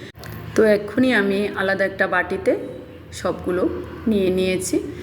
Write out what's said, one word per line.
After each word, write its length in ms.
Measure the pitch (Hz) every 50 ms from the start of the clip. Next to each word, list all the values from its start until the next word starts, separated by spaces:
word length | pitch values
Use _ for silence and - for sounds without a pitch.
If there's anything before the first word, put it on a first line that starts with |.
| - - - - - - - - - - -
তো 100 | - 220
এক্ষুনি 500 | 214 208 202 208 - - - 262 262 247
আমি 340 | 208 196 202 196 196 208 196 -
আলাদা 280 | 202 190 190 196 190 196
একটা 220 | 190 190 - 196
বাটিতে 460 | 180 185 180 175 180 190 185 - 247 311 403 - - - - - - - - - -
সবগুলো 560 | - - - 185 170 - - 185 180 180 220 349 - - - - - - -
নিয়ে 240 | 226 220 202 185 180
নিয়েছি। 460 | 185 185 185 185 185 180 185 - - - - - - -